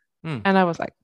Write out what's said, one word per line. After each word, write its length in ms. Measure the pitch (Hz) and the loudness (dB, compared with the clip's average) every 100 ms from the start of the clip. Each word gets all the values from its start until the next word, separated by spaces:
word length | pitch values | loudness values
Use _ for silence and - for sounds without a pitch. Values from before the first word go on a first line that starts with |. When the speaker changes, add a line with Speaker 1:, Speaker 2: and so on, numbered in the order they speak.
| _ _ | _ _
Speaker 1:
Hmm. 160 | 160 127 | -8 -2
Speaker 2:
And 120 | 196 190 | 2 2
I 60 | |
was 160 | 175 160 | 2 -2
like, 140 | - _ | -8 _